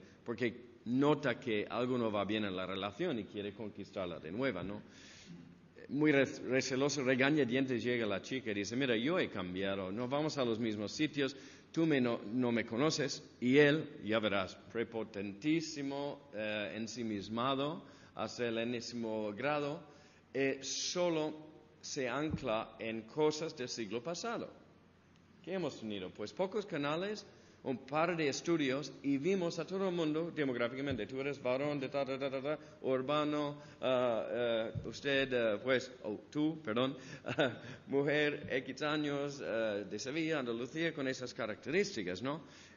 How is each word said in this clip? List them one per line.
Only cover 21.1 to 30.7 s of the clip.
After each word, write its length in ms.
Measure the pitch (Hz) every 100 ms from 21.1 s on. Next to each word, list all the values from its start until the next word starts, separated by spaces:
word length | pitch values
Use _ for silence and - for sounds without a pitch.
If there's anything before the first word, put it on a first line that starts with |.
| 156 151 - - - - -
se 280 | - 147 127
ancla 680 | 131 156 - 131 110 104 -
en 240 | 113 113
cosas 520 | 107 151 156 151 160 -
del 140 | 123
siglo 320 | - 107 113
pasado. 480 | 165 170 - 214 - - - - - - - - - -
¿Qué 100 | -
hemos 260 | 185 151 -
tenido? 300 | 110 101 90
Pues 240 | - 107
pocos 320 | - 190 214 -
canales, 600 | 156 143 160 196 208 - - - -
un 140 | 131 123
par 360 | - 151 170 170
de 120 | 147
estudios, 600 | 127 - 165 139 135 139 -
y 140 | 139 139
vimos 420 | 156 196 170 165
a 60 | 160
todo 240 | 190 190
el 60 | 175
mundo 360 | 156 156 170
demográficamente. 760 | 151 135 120 117